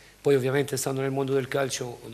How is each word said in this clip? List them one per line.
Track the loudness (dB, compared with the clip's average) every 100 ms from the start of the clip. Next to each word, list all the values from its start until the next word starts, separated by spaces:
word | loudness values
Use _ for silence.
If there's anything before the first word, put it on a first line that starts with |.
| -20 -2
Poi | 4
ovviamente | 4 4 0 0 -2
stando | -2 -2
nel | -2
mondo | 0 0
del | 0 0
calcio | -2 -2 -4 -8 -10 -14